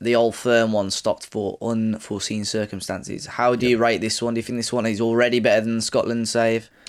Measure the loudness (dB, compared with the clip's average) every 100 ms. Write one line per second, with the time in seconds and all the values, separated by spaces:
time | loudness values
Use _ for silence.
0 | 2 4 4 2 2 4 4 2 0 -2
1 | -2 -4 -4 -4 -4 -4 -4 0 0 -2
2 | -6 -6 -6 -6 -4 -4 -4 -6 -8 -8
3 | -8 -10 -8 0 2 4 4 4 4 2
4 | -2 -2 -2 -2 -4 -6 -4 -2 -2 0
5 | 0 2 4 4 4 2 2 -2 -2 0
6 | 0 -2 -2 0 2 0 -4 _